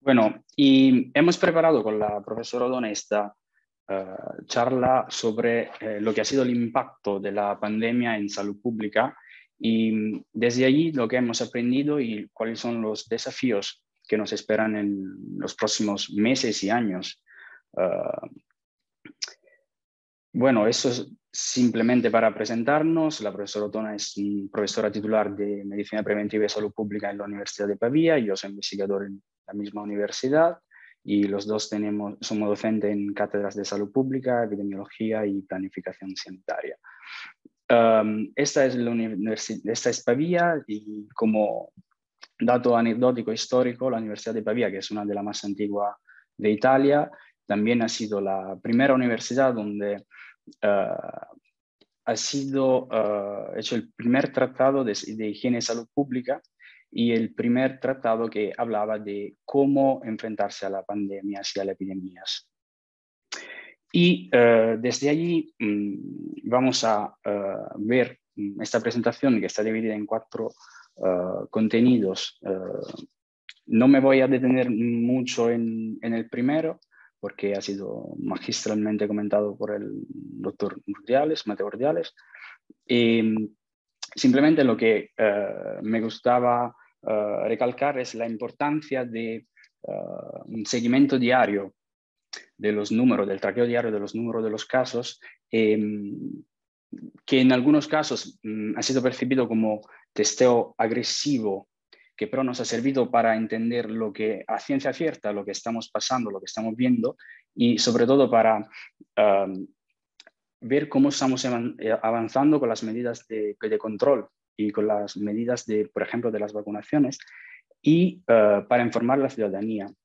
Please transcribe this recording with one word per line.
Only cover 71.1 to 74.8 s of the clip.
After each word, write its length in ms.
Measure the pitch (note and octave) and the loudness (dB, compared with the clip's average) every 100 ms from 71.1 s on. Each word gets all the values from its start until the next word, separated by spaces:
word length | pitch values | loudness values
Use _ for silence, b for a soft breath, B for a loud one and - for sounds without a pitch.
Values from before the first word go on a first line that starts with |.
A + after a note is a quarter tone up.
| F2+ F2+ G2 A2+ | 0 -2 -6 -4
contenidos. 880 | A2 A2 A#2 B2 B2 F#2+ F#2 - _ | 0 2 4 6 6 2 -2 -8 _
Eh, 600 | F#2+ F#2+ F#2 F#2+ - - - _ _ _ - - - | -6 -6 -4 -8 -10 -14 -18 _ _ _ -20 -20 0
no 220 | A2+ B2+ | 4 8
me 120 | C#3 | 8
voy 200 | C3+ C3+ | 8 6
a 80 | C3 | 6
detener 420 | C3 B2+ C3 B2 | 4 4 2 2
mucho 800 | A2 | 0